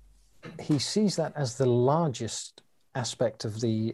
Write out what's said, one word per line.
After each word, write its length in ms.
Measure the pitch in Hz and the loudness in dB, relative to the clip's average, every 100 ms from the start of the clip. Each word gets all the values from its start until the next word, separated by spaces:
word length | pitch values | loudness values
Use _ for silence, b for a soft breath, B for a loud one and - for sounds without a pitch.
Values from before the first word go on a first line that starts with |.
| - _ _ _ - - | -20 _ _ _ -18 -10
he 200 | - 151 | 0 0
sees 360 | - - 214 165 | 2 2 2 2
that 160 | 156 147 | -2 -2
as 220 | 135 - | -4 2
the 80 | 131 | 4
largest 960 | 120 123 156 170 117 110 - - - _ _ _ 131 | 4 4 4 0 -2 -6 -8 -12 -18 _ _ _ -6
aspect 480 | 117 - 117 - | -6 -2 -2 -2
of 160 | 117 107 | -6 -2
the, 340 | 117 110 113 | 0 0 -2